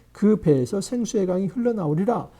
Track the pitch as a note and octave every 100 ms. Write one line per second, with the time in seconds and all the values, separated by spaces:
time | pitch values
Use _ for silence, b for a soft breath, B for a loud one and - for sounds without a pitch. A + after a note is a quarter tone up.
0 | b - G#3 G#3+ F3 C#3 B2 G3 - B3
1 | A3+ A3 F#3 F3+ F#3+ B3+ A#3+ A3 D#3+ D#3
2 | G3+ A3 -